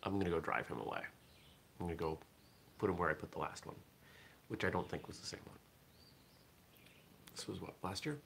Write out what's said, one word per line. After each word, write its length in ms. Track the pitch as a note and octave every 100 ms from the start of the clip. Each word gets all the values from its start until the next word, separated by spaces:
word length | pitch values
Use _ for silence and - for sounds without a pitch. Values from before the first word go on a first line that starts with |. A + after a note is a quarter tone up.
I'm 140 | - G2
gonna 120 | F#2
go 80 | E2
drive 300 | D#2+ - -
him 100 | A#1+
away. 220 | - - - - - - - - - -
I'm 60 | F2
gonna 100 | D#2+
go 240 | E2 D#2+ - - - - - -
put 100 | G#2
him 80 | F2
where 140 | E2+
I 40 |
put 180 | D#2 -
the 80 | -
last 260 | D2+ - -
one," 100 | - - - - - - - -
which 180 | A2+
I 60 | F#2
don't 180 | F#2 -
think 200 | D#2 -
was 100 | -
the 80 | -
same 140 | - -
one. 120 | - - - - - - - - - - - - - - - - - -
This 140 | - -
was 120 | G2
what, 140 | - -
last 240 | F#2 G2 D3+
year? 140 | C#3+